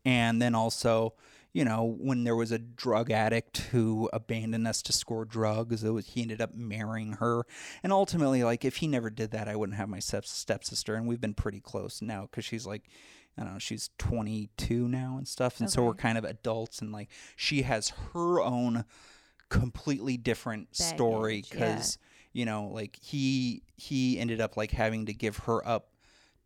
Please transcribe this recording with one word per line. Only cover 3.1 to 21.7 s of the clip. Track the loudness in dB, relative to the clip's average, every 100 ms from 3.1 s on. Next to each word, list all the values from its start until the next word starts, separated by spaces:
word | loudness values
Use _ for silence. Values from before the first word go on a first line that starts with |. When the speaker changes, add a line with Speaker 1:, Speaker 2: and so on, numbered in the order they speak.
Speaker 1:
addict | 2 4 2 0 -6 0
who | 2 4 2 0
abandoned | -2 -2 -2 -2 0 0
us | 0
to | 0
score | -2 -2 -4
drugs, | -2 0 2 2 0 0 0
it |
was, | 0 -2
he | -4
ended | -2 -2
up | -4
marrying | -6 -6 -4 -4 -4 -4
her. | 0 2 2 0 -8 -16 -4
And | 2
ultimately, | 4 4 4 4 6
like, | 4 2 0
if | 0
he | 0
never | 2 0
did | -4 -4
that, | -2 -2
I | -2
wouldn't | -2 -2
have | -4
my | -4
step-, | -4 -4 -4
stepsister. | -6 -2 -2 -4 -6 -2 -2
And | 0
we've | -2
been | -2
pretty | -2 -2 -4
close | -8 -8 -8 -8
now | -8 -8 -8
'cause | -8
she's, | -6 -6 -6
like, | -10 -12 -20 -20 -20 _ -10
I |
don't | -8
know, | -8
she's | -8 -6 -8 -4
twenty-two | -2 0 -2 -4 -6 -4 0 2 2
now | 0 -2 -6
and | -6
stuff. | -2 0 0
And | 0
so | 4
we're | 2
Speaker 2:
Okay. | 2
Speaker 1:
kind | 0 0
of | -2
adults | -4 -4 -4 -4 -8
and, | -10
like, | -10 -12 -16 -18 -6
she | 0 2
has | 2 0 -2 -6 -6
her | -2 2 4
own | 4 2 2 0 -2 -12 -20 -20 _ _ 0
completely | 2 2 -2 -2 -2 0 0
different | 0 0 -2 -6 -6 -4
story | -2 2 2 2 0 -2
Speaker 2:
Baggage, | -4
yeah. | -2 0